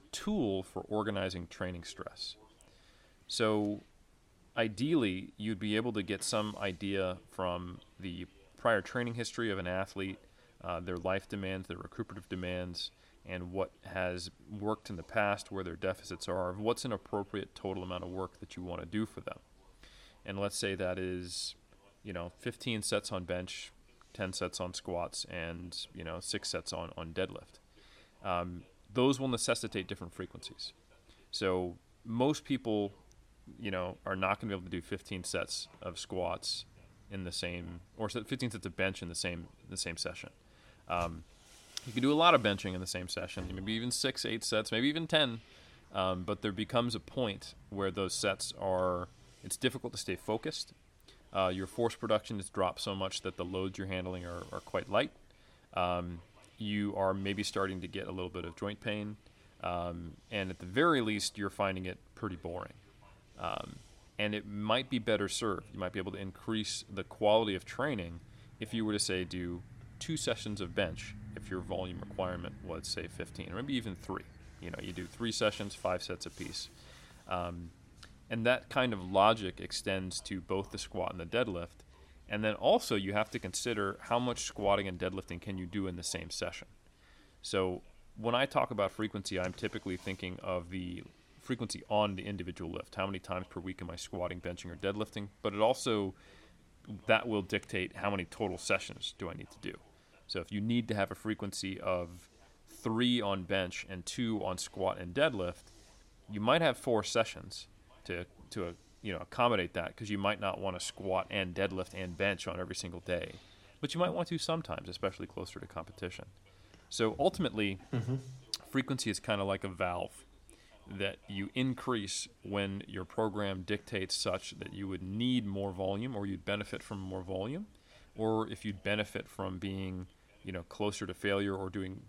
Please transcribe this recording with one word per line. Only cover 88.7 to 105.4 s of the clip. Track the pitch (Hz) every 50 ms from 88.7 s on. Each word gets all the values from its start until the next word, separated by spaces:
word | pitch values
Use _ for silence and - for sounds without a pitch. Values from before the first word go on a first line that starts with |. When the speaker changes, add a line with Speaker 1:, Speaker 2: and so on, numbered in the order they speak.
Speaker 1:
about | 120 101 101 95
frequency, | - - 110 107 - 104 92 - 95 90
I'm | 90 92 90
typically | - - 104 - 107 - 98 92 90
thinking | - 101 95 - - 92 90 -
of | - 95 92 90 87 85
the | 92 92 90 90 90 92 - - - - - - - -
frequency | - - 127 120 120 104 - - - -
on | 107 104 107 104 98
the | 92 -
individual | 101 101 92 90 92 90 - 87 82
lift. | 87 - - - -
How | - 95
many | 98 98 92
times | - - 90 92 92 -
per | - 92
week | 85 92 92 -
am | 90 85
I | 85 85
squatting, | - - - 92 87 87 90 87
benching, | - 87 87 - - 87
or | 85
deadlifting? | - - 95 101 104 107 - - 107 101 101 - -
But | - 107 98
it | 104
also, | 107 117 131 - - 131 113 104 98 95 - - - - - - - - - - - - - - - - 104 92 - -
that | 110 110 - 120
will | 107 104
dictate | 95 92 - 104 - - - 95 90 - - -
how | 95 101
many | 101 98 87
total | - - - 113 95 92 92
sessions | - - 101 95 - - - 107 - - - -
do | 101 85
I | 82
need | - - -
to | - -
do. | - - - - - - - - _ - - - - -
So | - 92
if | 85 - 104
you | 101
need | 104 113 117 120 113 113
to | 110
have | 104 98 -
a | 95
frequency | - - 110 107 - - 98 - - - 95 95 92
of | - - 92 90 87 85 87 87 - - - - - - - - - -
three | - - - 117 110 113 123 123 123 120
on | 107 101 98 95 90
bench | 85 101 95 92 90 - - - -
and | 95 90 85
two | - - - 123 113 110 104 98
on | 95 92 90
squat | - - - 95 92 92 95 92
and | 90 87 87
deadlift, | 135 147 160 127 98